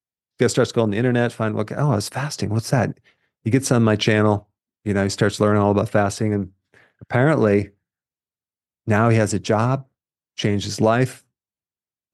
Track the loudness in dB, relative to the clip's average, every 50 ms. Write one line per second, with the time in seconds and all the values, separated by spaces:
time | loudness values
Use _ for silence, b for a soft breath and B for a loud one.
0 | _ _ _ _ _ _ _ 0 0 0 2 0 -2 0 0 0 0 0 0 0
1 | 0 0 0 0 0 -2 -2 -4 -6 -4 -4 -4 -6 -6 -4 -4 -2 0 0 0
2 | -2 -4 -8 -8 -8 -8 -8 -6 -6 -4 -4 -4 -4 -2 -2 0 0 -2 -4 _
3 | _ _ _ _ _ _ _ _ -6 0 0 0 0 2 2 2 4 2 2 2
4 | 2 2 2 2 2 2 2 0 -2 _ _ _ _ _ _ _ -6 -4 -2 -2
5 | -2 -2 -2 0 -2 0 0 0 0 2 2 2 2 2 2 0 0 0 0 0
6 | 0 0 -2 -4 -4 -4 -2 -4 -6 -8 _ _ _ _ b b b b b b
7 | b -4 0 2 2 2 2 2 2 2 2 2 0 -2 _ _ _ _ _ _
8 | _ _ _ _ _ _ _ _ _ _ _ _ _ _ _ _ -4 -2 0 2
9 | 2 4 4 2 2 0 -2 -4 -2 0 0 0 0 0 -2 -4 -6 _ _ _
10 | _ _ _ _ _ _ _ -4 -2 -2 -2 -2 -4 -6 -4 0 2 2 4 2
11 | 0 -2 -4 -10 _ _ _ _ _ _ _ _ _ _ _ _ _ _ _ _
12 | _ _